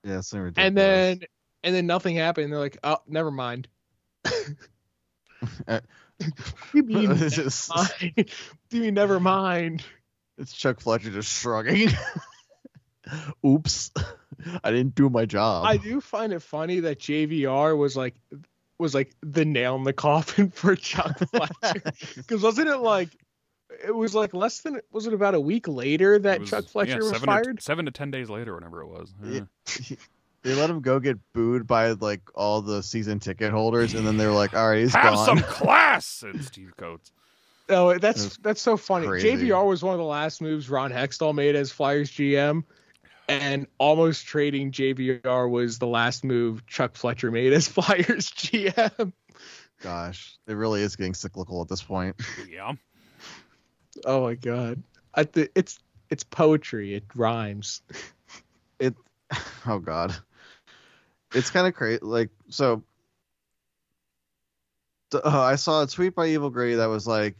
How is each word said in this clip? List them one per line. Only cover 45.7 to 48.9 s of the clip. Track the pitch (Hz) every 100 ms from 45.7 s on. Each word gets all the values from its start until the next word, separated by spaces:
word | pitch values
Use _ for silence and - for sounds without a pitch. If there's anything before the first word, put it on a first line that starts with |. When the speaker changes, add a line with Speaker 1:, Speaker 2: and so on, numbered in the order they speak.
| 117
Speaker 2:
the | 120
last | 117 117 123
move | 135 120 117 110 -
Chuck | - 127 -
Fletcher | 120 113 117
made | 117 131
as | 147 147
<laughs> |
Flyers | - 175 185 - - -
G | - - 226 196
M. | 208 220